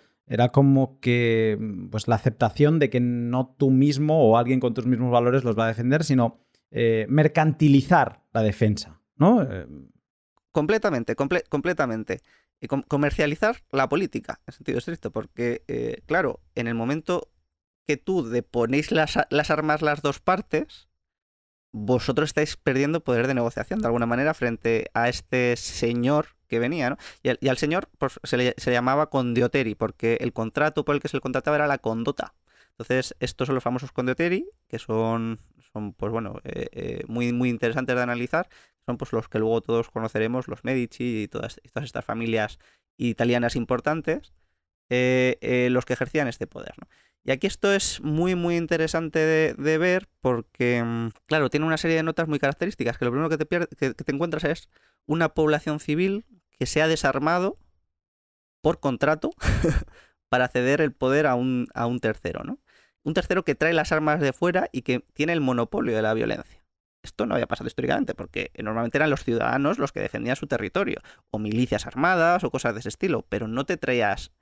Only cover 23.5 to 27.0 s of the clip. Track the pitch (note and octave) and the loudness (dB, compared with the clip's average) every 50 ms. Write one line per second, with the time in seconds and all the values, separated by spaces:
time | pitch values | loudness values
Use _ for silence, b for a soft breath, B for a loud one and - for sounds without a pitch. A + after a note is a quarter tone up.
23.5 | - - G#2 - F#3 A3 G#3+ A#2 A#2 A#2+ A#2+ A#2 A#2+ B2+ C#3 D#3 - - B2+ A#2+ | -2 -4 -6 -4 -4 -2 -2 0 0 0 0 0 0 0 0 -2 -2 0 -2 -4
24.5 | A#2 - - A#2 A2+ A2 - - - A#2 A#2 B2 A#2+ - - - C3 B2+ B2 A#2+ | -2 -2 0 0 0 0 -2 -2 -2 0 0 0 -2 -4 -6 -2 0 0 2 2
25.5 | A#2+ - - - - - B2 A#2 A#2+ A#2+ A#2+ C3 D3 D3+ D3 - _ _ _ - | 0 -2 -4 -10 -6 -2 -2 0 0 0 0 2 2 0 0 -4 _ _ _ -4
26.5 | A#2 A#2 A#2+ C3 E3 E3 B2+ B2 C#3+ - | -2 -2 -2 -2 -2 -2 -2 -2 -4 -6